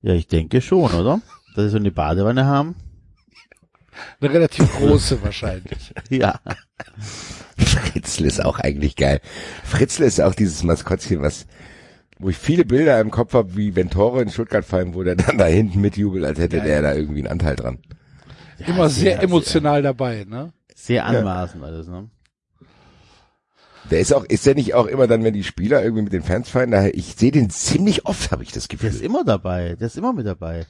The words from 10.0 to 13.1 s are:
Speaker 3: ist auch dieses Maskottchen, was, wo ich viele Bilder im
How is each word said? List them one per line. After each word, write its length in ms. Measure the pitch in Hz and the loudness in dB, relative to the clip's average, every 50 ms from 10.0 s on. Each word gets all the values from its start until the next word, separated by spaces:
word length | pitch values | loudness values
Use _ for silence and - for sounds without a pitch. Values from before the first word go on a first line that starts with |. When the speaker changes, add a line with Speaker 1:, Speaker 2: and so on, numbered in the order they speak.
| 160 | 2
Speaker 3:
ist 180 | 123 101 - | 2 4 4
auch 140 | - 98 95 | 2 2 2
dieses 280 | - 110 95 78 73 80 | 2 0 0 0 -2 0
Maskottchen, 600 | 85 85 78 - - 90 92 - - 98 80 69 | 0 0 0 0 -4 -4 -4 -2 -4 -4 -2 -2
was, 240 | 76 - - - - _ - - - - - - - _ _ _ _ _ _ | -4 -4 -4 -14 -20 _ -20 -20 -20 -20 -20 -20 -20 _ _ _ _ _ _
wo 100 | - 95 | -4 -4
ich 80 | 90 | -4
viele 280 | - - - 156 175 170 | -4 0 0 2 2 4
Bilder 340 | 110 120 131 156 156 135 113 | 4 4 4 6 6 4 4
im 100 | 110 107 | 2 2